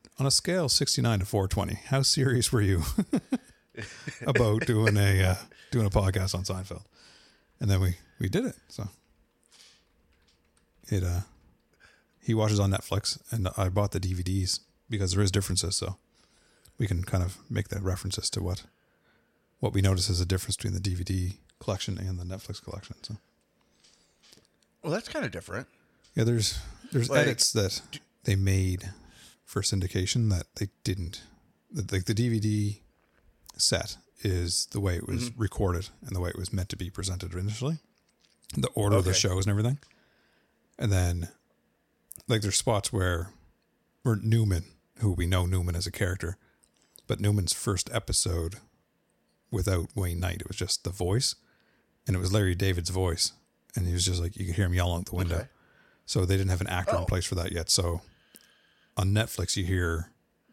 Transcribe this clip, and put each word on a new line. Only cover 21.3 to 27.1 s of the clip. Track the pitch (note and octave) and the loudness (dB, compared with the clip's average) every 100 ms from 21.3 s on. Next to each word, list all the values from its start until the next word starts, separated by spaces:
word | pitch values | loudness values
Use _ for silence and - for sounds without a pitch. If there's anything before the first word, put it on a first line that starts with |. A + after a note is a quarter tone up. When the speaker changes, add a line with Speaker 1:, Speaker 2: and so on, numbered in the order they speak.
| F#2 _ _ | -6 _ _
Speaker 1:
collection | - F#2+ - F2 | -6 -4 -4 -4
and | F#2+ F#2 | -4 -6
the | F2+ | -6
Netflix | F#2 - G2 | -10 -10 -12
collection. | - G2 - - | -12 -12 -12 -16
So. | - G#2+ _ _ _ _ _ _ _ _ _ _ _ - _ _ _ _ | -14 -14 _ _ _ _ _ _ _ _ _ _ _ -20 _ _ _ _
Speaker 2:
Well, | E3 | -4
that's | F3+ - | -4 -4
kinda | D#4 F3 | -6 -4
different. | F2+ - F#2+ - _ _ _ _ - | -6 -8 -10 -10 _ _ _ _ 0
Speaker 1:
Yeah, | |
there's, | A#2 A#2 G#2 - - - - | 2 2 0 -2 -8 -14 -4
there's | C3+ | -2
Speaker 2:
Like, | A#2+ | 2